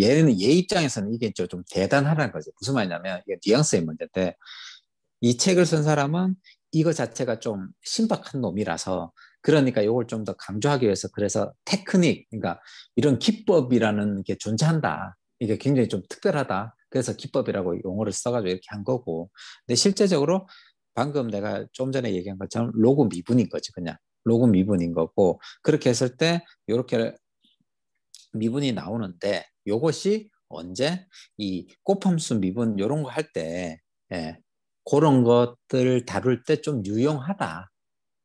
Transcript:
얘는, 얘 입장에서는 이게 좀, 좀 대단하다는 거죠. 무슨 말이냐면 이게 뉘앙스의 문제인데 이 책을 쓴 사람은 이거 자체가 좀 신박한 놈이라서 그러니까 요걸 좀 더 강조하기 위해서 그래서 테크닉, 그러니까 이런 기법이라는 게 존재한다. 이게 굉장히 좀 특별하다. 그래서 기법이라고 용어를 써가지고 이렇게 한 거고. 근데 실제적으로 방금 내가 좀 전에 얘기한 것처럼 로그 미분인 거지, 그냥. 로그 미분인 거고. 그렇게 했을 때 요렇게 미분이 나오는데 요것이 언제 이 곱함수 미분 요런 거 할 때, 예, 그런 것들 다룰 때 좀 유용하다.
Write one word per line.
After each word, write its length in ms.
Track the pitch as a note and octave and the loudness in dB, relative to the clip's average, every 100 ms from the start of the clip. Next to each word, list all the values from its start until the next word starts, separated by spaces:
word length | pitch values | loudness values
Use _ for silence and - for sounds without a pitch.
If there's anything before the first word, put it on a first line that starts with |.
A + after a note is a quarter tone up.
얘는, 400 | G#2 D3+ D#3+ G2 | 4 6 4 4
얘 60 | G#2+ | 4
입장에서는 680 | F3 F3+ F#3+ C#3+ - G2+ | 2 2 0 0 -2 -4
이게 180 | A#2 A2+ | -4 -4
좀, 140 | - F2+ | -4 -6
좀 140 | F2+ F2+ | -8 -6
대단하다는 640 | F#2 F#2+ C#3 C#3+ D#3 C3 | -2 2 2 2 0 -2
거죠. 180 | D#2+ - - | -6 -12 -10
무슨 140 | G2+ | -4
말이냐면 480 | C3+ F#2+ E2 F#2+ F#2 G2+ | -2 -2 -4 -6 -8 -8
이게 120 | F#2 G2 | -6 2
뉘앙스의 360 | B2 D#3 G2 | 4 4 2
문제인데 520 | D#2+ D#2 E2 F#2+ F#2 - - - - - _ _ _ - | 0 -6 -6 -2 -2 -4 -20 -20 -20 -20 _ _ _ -2
이 160 | A#2+ A#2+ | 0 2
책을 300 | F#3+ F3+ E3 | 2 4 4
쓴 160 | D#3+ | 2
사람은 520 | D3+ D3 C#3 E3+ F#3 F#3 _ _ _ | 2 2 0 0 -2 -4 _ _ _
이거 200 | D#3+ D#3+ | 0 2
자체가 460 | D3+ C#3+ - B2 A2 | 0 -4 -4 -4 -4
좀 300 | A#2+ G2+ F#2+ - | -4 -6 -10 -14
신박한 580 | - - A3+ F#3 - C3+ | -8 -2 0 -2 -4 -4
놈이라서 720 | G#2+ F#2+ F#2 E2 - F2+ E2+ _ - _ | -4 -2 -4 -4 -4 -4 -6 _ -20 _
그러니까 420 | - D3+ C3 A#2 | 4 4 4 2
요걸 220 | G#2 B2 A#2 | 2 0 -2
좀 180 | A2+ | -6
더 100 | G2+ | -8
강조하기 520 | - - G#2+ C#3+ C#3 A2+ | -10 -10 -2 0 2 2
위해서 220 | F#2+ G2 | 0 -4
그래서 440 | - G2+ G#2 G2+ - | -4 -2 -2 -4 -6
테크닉, 640 | - G3 - F#3+ E3 G2 - | -4 -4 0 2 4 0 -6
그러니까 300 | A2 E2+ E2 - - - | -6 -6 -6 -14 -20 -6
이런 240 | - C#3+ A#2 | 0 2 4
기법이라는 1040 | - G#3 - E3+ B2 A#2+ G#2+ G#2 G#2 G2 | 2 0 4 4 4 4 4 2 -2 -4
게 140 | F#2 F#2+ | -6 -6
존재한다. 800 | G#2+ A2 D#3 D#3+ G2 D#2 G2 - _ - | -4 0 0 2 -2 -4 -8 -14 _ -6
이게 180 | G#2+ G#2+ | -2 0
굉장히 300 | C3 C#3 G#2 | 2 2 2
좀 140 | G2+ - | -2 -8
특별하다. 680 | - G3+ D3+ C3 F#2+ A2+ _ _ | -4 -2 0 -2 -4 -6 _ _
그래서 260 | C3 B2 | -4 -4
기법이라고 680 | - - C#3 A2 G2+ F2+ F2 | -6 -6 -4 -2 -4 -4 -4
용어를 280 | F#2+ G2 G#2 | -6 -4 -4
써가지고 360 | - B2 A#2+ F#2+ | -4 -4 -2 -2
이렇게 180 | F#2 - | -4 -8
한 160 | G#2 | -10
거고. 460 | G2+ B2+ - E2 F2 - - - - | -6 -4 -4 -8 -8 -16 -20 -16 -4
근데 80 | |
실제적으로 720 | - G3+ G3 G3 D#3+ C#3+ F#3+ G3 - _ _ _ | 2 2 2 2 2 2 0 -4 -20 _ _ _
방금 340 | - C#3+ C#3+ A#2 | -6 -4 -2 -4
내가 380 | G2+ G#2 G2+ - | -4 -4 -6 -8
좀 180 | - C3 | -6 -4
전에 240 | C3 A#2+ | -2 -2
얘기한 240 | F#2 F#2+ F#2+ | -4 -6 -10
것처럼 320 | F#2+ A2+ A#2 | -6 -4 -2
로그 340 | A2+ A#2 C#3 A#2 | 4 4 6 2
미분인 380 | E2+ - B2 F#2+ | 0 0 2 2
거지, 240 | D#2 - | -4 -8
그냥. 240 | - E2+ D#2 _ _ | -10 -10 -10 _ _
로그 220 | A2+ A#2 B2 | 2 4 6
미분인 460 | F#2 G2 F#2+ E2+ | 4 4 0 0
거고. 480 | E2+ E2 - F#2 - - - | -2 -2 2 2 2 -8 -6
그렇게 280 | - D3 C3 | 0 2 2
했을 260 | A#2 B2+ - | 0 -2 0
때 280 | E3 E3+ - _ - | 0 0 -4 _ -4
요렇게 480 | A#2 A#2+ A#2 A2+ - _ _ _ _ _ _ _ _ _ - - | -4 -2 -2 -2 -6 _ _ _ _ _ _ _ _ _ -20 -12
미분이 380 | A2 A2+ C3+ C#3 | -4 -4 -2 -2
나오는데 720 | G2+ E2+ A#2 F#2+ F2 G2 F2+ - _ G2+ | -4 -6 -6 -8 -6 -4 -4 -6 _ -4
요것이 640 | A2 D#3+ D3+ F#3+ A3 G#3+ _ _ | 0 0 0 -2 -2 -4 _ _
언제 560 | D#2+ F2 F#2 C#3+ F#3 - - - - | -14 -12 -4 -2 -4 -10 -20 -20 -8
이 300 | G2+ F#2 - _ | -6 -6 -10 _
곱함수 560 | - G3 G3 E3 - A2+ | -2 2 2 0 0 0
미분 400 | F#2+ G#2+ A2+ G2 | 0 0 -2 -2
요런 240 | G#2 D3+ | -2 -2
거 80 | C3 | -4
할 220 | D3+ D#3 | -6 -6
때, 480 | F2+ D#2+ F2 F2 D#2+ _ _ - | -6 -6 -6 -8 -10 _ _ -12
예, 260 | F2+ D#2+ E2 _ _ _ _ - | -8 -8 -12 _ _ _ _ 0
그런 360 | D3 D#3 C3 | 4 6 6
것들 840 | A#2 A#2+ A#2+ - - C3 B2+ B2 A#2+ | 6 6 4 -2 -6 0 2 0 -2
다룰 380 | - B2 A#2 | -2 0 0
때 160 | - D3+ | 0 -2
좀 240 | - C3+ G2 | -2 -4 -2
유용하다. 840 | G#2+ C#3 D3 C#3+ G3 G#2 E2 F#2+ _ _ _ _ _ | 0 0 0 -6 -6 -6 -8 -12 _ _ _ _ _